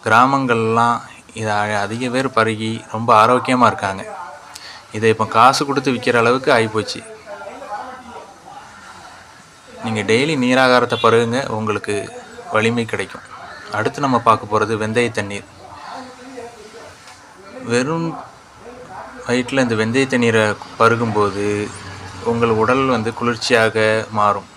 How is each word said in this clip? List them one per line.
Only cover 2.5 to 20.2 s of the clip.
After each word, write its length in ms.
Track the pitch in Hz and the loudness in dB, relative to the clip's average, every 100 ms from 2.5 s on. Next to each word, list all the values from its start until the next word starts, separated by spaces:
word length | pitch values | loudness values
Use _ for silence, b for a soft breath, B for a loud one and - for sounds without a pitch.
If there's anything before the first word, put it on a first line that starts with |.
| 107 110 113 - | 0 -4 -6 -8
ரொம்ப 180 | 110 117 110 | -4 4 6
ஆரோக்கியமா 460 | 110 123 123 127 117 | 6 4 2 4 4
இருக்காங்க. 360 | 98 101 95 98 - - - - B B B - | 4 -4 -6 -10 -14 -16 -16 -20 B B B -12
இதை 160 | 107 113 | 0 2
இப்ப 160 | 107 107 | 2 2
காசு 360 | 113 123 135 143 | 6 6 6 0
கொடுத்து 260 | 139 139 | 0 0
விக்கிற 260 | 120 127 120 | 0 2 4
அளவுக்கு 320 | 117 127 131 | 4 2 2
ஆயிப்போச்சு. 460 | 123 110 107 - - - - - - - 262 262 208 254 - - - - - - - - - - - - - - - - - - - | 2 2 -2 -4 -10 -14 -20 -16 -16 -14 -16 -14 -12 -12 -16 -18 -18 -20 -20 -20 -20 -20 -20 -20 -20 -20 -20 -20 -20 -20 -20 -20 -10
நீங்க 180 | 117 110 | -6 -4
டெய்லி 320 | 104 113 147 147 | 2 2 2 0
நீராகாரத்தை 600 | 123 127 131 123 120 117 | 2 4 6 6 4 2
பருகுங்க, 360 | 117 117 117 120 139 | 4 4 2 -2 -4
உங்களுக்கு 480 | 110 110 101 - 104 - - - - - | -4 -4 -4 -4 -6 -6 -14 -18 -18 -4
வலிமை 340 | 107 113 120 110 | 0 2 0 -4
கிடைக்கும். 380 | 101 95 - - - - - - | -6 -6 -10 -18 -18 -18 -18 -8
அடுத்து 320 | 107 120 131 139 | -4 -4 -2 0
நம்ம 120 | 123 | 2
பார்க்க 320 | 120 107 101 | 2 2 0
போறது 220 | 107 104 110 | 0 0 -2
வெந்தய 340 | 107 113 120 | -2 0 0
தண்ணீர். 360 | 113 101 101 - - - - - 262 254 247 254 254 233 226 - 226 - - - - - - 196 254 | -2 -6 -10 -14 -20 -20 -18 -16 -16 -16 -18 -18 -16 -16 -18 -20 -20 -20 -20 -20 -20 -20 -20 -20 -16
வெறும் 420 | 143 120 135 165 165 - - - - - - - - - - - - | -4 -2 0 -4 -4 -8 -16 -20 -20 -20 -20 -20 -18 -16 -16 -14 -4
வயிற்றுல 380 | 123 123 135 123 | -2 0 -2 0
இந்த 100 | 110 | 0
வெந்தய 300 | 110 127 135 | 0 0 0
தண்ணீரை 380 | 131 | 2